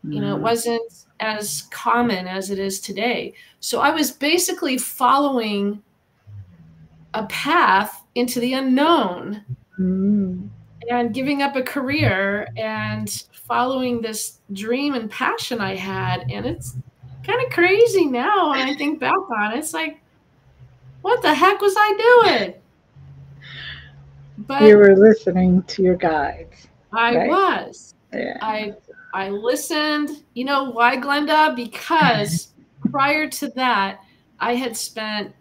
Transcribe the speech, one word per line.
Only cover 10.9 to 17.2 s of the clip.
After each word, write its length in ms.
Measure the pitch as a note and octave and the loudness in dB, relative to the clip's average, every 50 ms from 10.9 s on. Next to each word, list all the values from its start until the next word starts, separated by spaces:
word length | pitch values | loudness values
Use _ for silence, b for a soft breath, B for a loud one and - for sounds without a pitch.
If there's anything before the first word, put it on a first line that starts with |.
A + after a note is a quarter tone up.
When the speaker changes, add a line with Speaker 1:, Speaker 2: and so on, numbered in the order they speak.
| A#3+ A#3+ A#3+ A#3 | -2 -2 -2 -2
Speaker 1:
giving 300 | G#3 C4 C4 C#4 C#4+ C#4 | -2 -4 -2 -2 -2 -2
up 140 | C#4+ C#4 C#4 | -2 -2 -2
a 60 | C4+ | -4
career 840 | B3+ - - D4 B3+ C4 C#4 D#4 D4+ A3+ F#3+ F#3+ G3 G3 G3+ G3+ - - - | -6 -4 -4 -6 -4 -2 -2 0 0 0 0 0 -2 -2 -2 -4 -6 -8 -8
and 540 | G#3+ A3 A3 A3 G#3+ G#3+ G#3+ G#3+ G#3+ G#3+ G#3 - - - _ | -8 -6 -6 -6 -6 -6 -6 -6 -6 -8 -8 -10 -12 -14 _
following 680 | _ - - - A#3 A#3 B3 B3+ C4+ C4 B3+ B3 A#3+ A#3 | _ -20 -8 -4 -2 -2 0 0 -2 -2 -2 -2 -4 -4
this 380 | A3 A3 A3 G#3+ - - - _ _ _ | -6 -8 -8 -8 -10 -12 -12 _ _ _
dream 420 | G3+ F#3+ G#3 A3 A#3+ C4 C#4+ D4 C#4 | -12 -10 -4 -4 -2 -2 -2 -2 -4
and 160 | B3 A3 G#3 | -4 -6 -8
passion 500 | - - C4 - G4+ A#4 - - B3+ A3+ | -8 -4 -4 -2 -2 -4 -6 -8 -6 -6
I 140 | G3+ F#3+ F#3+ | -4 -6 -6
had. 500 | F#3+ F#3+ G3 F#3+ F#3+ F#3+ F#3 F#3 - - - | -8 -8 -8 -6 -4 -4 -4 -4 -4 -4 -8
And 160 | G3+ G3+ G3+ | -8 -6 -6
it's 300 | B3+ E4+ E4+ - - - - - - _ _ - - - - | -6 -8 -8 -10 -12 -12 -14 -14 -16 _ _ -20 -20 -20 -14